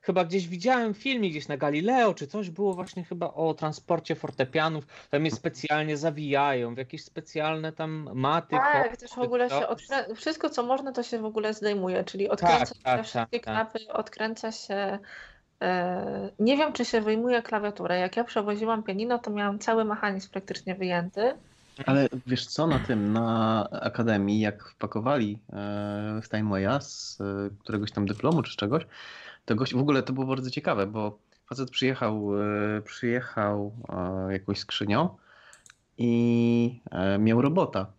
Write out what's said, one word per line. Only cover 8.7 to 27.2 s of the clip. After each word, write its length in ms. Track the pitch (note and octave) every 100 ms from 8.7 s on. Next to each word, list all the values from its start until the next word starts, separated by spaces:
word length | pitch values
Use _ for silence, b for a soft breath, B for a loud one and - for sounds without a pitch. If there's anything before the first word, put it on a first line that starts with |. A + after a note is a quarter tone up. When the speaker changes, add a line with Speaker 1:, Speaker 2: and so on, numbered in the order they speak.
| D4
Speaker 1:
koty 140 | B3 A#3
Speaker 2:
też 140 | A#3+
w 80 | -
ogóle 300 | B3 B3 B3
Speaker 1:
czy 60 | C4
Speaker 2:
się 60 |
Speaker 1:
coś. 80 | -
Speaker 2:
odkrę-, 460 | A3+ - C4+ F#3 A3
wszystko, 340 | - D#4 D#4+
co 140 | D4
można, 280 | A#3+ C4+ C#4
to 120 | B3
się 160 | A#3+ A#3
w 60 | A3
ogóle 280 | A3 G#3+
zdejmuje, 500 | G#3+ G#3+ G3+ F#3 F#3
czyli 200 | F#3 F#3+ G3
Speaker 1:
Tak, 80 |
Speaker 2:
odkręca 320 | G#3 F3 D#3+ B2 -
się 60 |
Speaker 1:
tak, 200 | - B2 B2
Speaker 2:
wszystkie 340 | B2 A2+ A#3+
Speaker 1:
tak, 60 | A#2
tak. 260 | A2+ A3
Speaker 2:
klapy, 220 | A3+ A3
odkręca 580 | A3 G#3+ - A3 A3+ A3+
się, 480 | A3 - G3+ G3 G3+ G3 B B B _ _
e, 680 | F3+ F3+ F3+ F#3 G3+ G3 G3 -
nie 180 | A3 C#4
wiem, 160 | D4+
czy 120 | D4+ A#3+
się 160 | A#3
wyjmuje 400 | G#3+ A3 A#3+ A#3+
klawiaturę. 580 | A3+ G#3+ G#3 G#3 F3 F3+
Jak 180 | F3+ A3+
ja 60 |
przewoziłam 600 | A#3+ - G#3 G#3 A3 A3+
pianino, 360 | A3 G3 A#3 A#3+
to 120 | A#3+
miałam 280 | G#3 G3+ G#3
cały 260 | - A3+ A3
mechanizm 440 | G#3+ G#3 G3 -
praktycznie 460 | F#3+ F#3+ F#3 - F#3
wyjęty. 580 | F#3 F3 F3 G3 A#3 C#4+ - _ _ - -
Speaker 3:
Ale 220 | C#3 C3+ B2+ B2
wiesz 180 | B2 -
co, 220 | - E3
na 120 | C#3
tym, 340 | G#2 A2+ G#2
na 540 | A2 A#2 A2+ A2 A2 G2+
Akademii, 680 | - - G#2+ A#2 G#2+ G2+ G#2+
jak 240 | G#2+ G#2 -
wpakowali, 680 | - G#2 A2 A2+ C#3+ G#2+ G#2+ _
e, 680 | - G2+ G#2 G#2 G#2 G#2 G#2+
Steinwaya 580 | - G#2+ G#2+ G2 G2 C#3
z, 400 | C#3 - - -